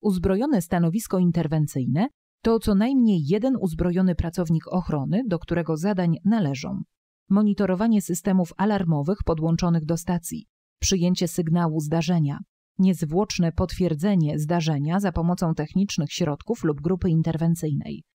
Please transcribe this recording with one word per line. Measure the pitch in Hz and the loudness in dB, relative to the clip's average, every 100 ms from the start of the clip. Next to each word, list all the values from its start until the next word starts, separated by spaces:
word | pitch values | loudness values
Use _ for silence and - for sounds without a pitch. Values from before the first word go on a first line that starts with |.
Uzbrojone | 208 185 180 190 277 240 | 0 0 0 0 2 0
stanowisko | - 180 170 180 - 185 | 0 0 2 0 -2 0
interwencyjne | 180 170 156 156 151 - 123 139 240 _ _ _ | 2 2 0 0 -2 -2 -2 0 -2 _ _ _
to | - 226 | 0 0
co | 220 | 2
najmniej | 196 226 277 233 190 143 | 2 2 4 4 2 2
jeden | 202 247 262 | 0 0 0
uzbrojony | 190 160 180 175 190 | -2 -2 -2 2 0
pracownik | 170 170 165 170 165 - | 0 -4 -4 0 0 0
ochrony, | 185 170 151 135 175 254 | -4 -2 -4 -2 -2 0
do | 170 | -4
którego | - 170 165 160 | -2 -4 -2 -2
zadań | 185 196 175 165 | -2 0 0 0
należą | 190 226 156 135 143 - - _ _ _ _ | 2 2 0 -2 -6 -8 -10 _ _ _ _
monitorowanie | 190 214 202 196 185 226 214 | 2 2 2 0 2 2 2
systemów | - 175 - 185 170 - | 0 -4 0 2 0 -2
alarmowych | 202 208 170 156 143 208 | 0 0 2 0 0 -2
podłączonych | - 165 160 165 180 170 | 0 0 0 0 2 0
do | 156 170 | 0 -4
stacji, | - 175 - 160 - _ _ _ | -2 -4 -4 -12 -14 _ _ _
przyjęcie | - 190 175 180 175 | -2 2 2 2 0
sygnału | - 165 170 170 156 | -2 0 2 2 -2
zdarzenia, | 151 165 160 180 147 143 - _ _ _ | -2 0 2 2 2 -2 -12 _ _ _
niezwłoczne | 190 175 160 165 214 - 170 | 2 2 0 0 -2 0 0
potwierdzenie | - 180 - 180 156 185 196 151 151 | 0 -2 0 -2 0 2 2 2 -2
zdarzenia | 151 175 160 147 147 180 | -2 0 0 -2 0 0
za | 202 | -2
pomocą | 170 170 180 175 | -2 -2 0 -2
technicznych | 165 151 - 202 - 151 | -2 -2 0 0 -2 -4
środków | - 170 143 - 233 | -2 -2 -4 -6 -4
lub | 165 147 | -2 -2
grupy | 151 185 190 | -2 0 2
interwencyjnej. | 160 160 156 165 165 156 143 147 147 - | 2 2 0 0 0 -2 -4 -6 -14 -16